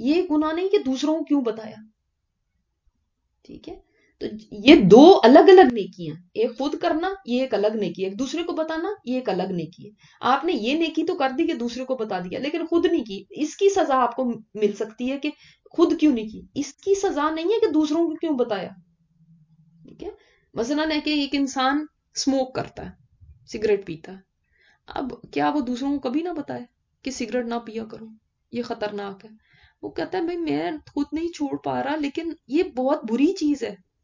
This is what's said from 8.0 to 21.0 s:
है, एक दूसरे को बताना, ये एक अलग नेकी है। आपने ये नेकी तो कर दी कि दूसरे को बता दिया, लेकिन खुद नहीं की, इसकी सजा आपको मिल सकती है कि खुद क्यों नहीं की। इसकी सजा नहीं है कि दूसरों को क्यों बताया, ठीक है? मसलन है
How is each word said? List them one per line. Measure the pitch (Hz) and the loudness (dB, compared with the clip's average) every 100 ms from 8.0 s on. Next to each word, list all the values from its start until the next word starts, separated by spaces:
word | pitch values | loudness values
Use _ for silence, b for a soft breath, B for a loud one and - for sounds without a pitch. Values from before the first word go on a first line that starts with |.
है, | 190 | -6
एक | 202 | -6
दूसरे | 262 311 | -6 -6
को | 349 | -6
बताना, | 302 320 320 370 415 - | -6 -6 -6 -6 -8 -6
ये | 254 | -6
एक | 254 | -4
अलग | 185 190 | -4 -4
नेकी | 180 156 - - | -6 -8 -12 -20
है। | - b b | -20 b b
आपने | - 277 320 | 0 0 0
ये | 302 214 311 | -2 -2 -2
नेकी | 320 311 | -2 -2
तो | 339 370 | -4 -2
कर | 269 | -2
दी | 254 330 | -2 -4
कि | |
दूसरे | 262 233 240 262 | -4 -6 -8 -6
को | 240 | -6
बता | 220 190 | -6 -6
दिया, | 180 - | -8 -8
लेकिन | 277 339 330 | -6 -6 -2
खुद | 339 349 | 0 2
नहीं | 339 | 0
की, | 208 196 - | -2 -10 -12
इसकी | - 302 - 392 | -8 -8 0 2
सजा | 392 302 262 | 2 2 2
आपको | 240 247 254 220 - 208 | 0 0 -4 -6 -10 -2
मिल | 208 | -2
सकती | 208 220 - 247 | 0 -8 -6 -6
है | 269 | -4
कि | 302 - b b _ - | -6 -8 b b _ 2
खुद | 339 330 | 2 4
क्यों | 302 | 2
नहीं | 233 220 | 2 -2
की। | 185 - - | -10 -12 -10
इसकी | 285 - 392 392 | -10 -6 -2 0
सजा | 392 285 302 | 0 0 -2
नहीं | 320 339 | -2 -2
है | 440 | 0
कि | 427 | 2
दूसरों | 302 302 320 339 | 2 2 0 -2
को | 311 | -2
क्यों | 330 277 | -4 -2
बताया, | 233 202 180 - - _ _ _ _ - _ _ _ _ - | -2 -4 -6 -14 -20 _ _ _ _ -20 _ _ _ _ -20
ठीक | - | -16
है? | 339 - b b b - | -16 -16 b b b -6
मसलन | 233 294 311 | -4 -2 -2
है | 302 | -2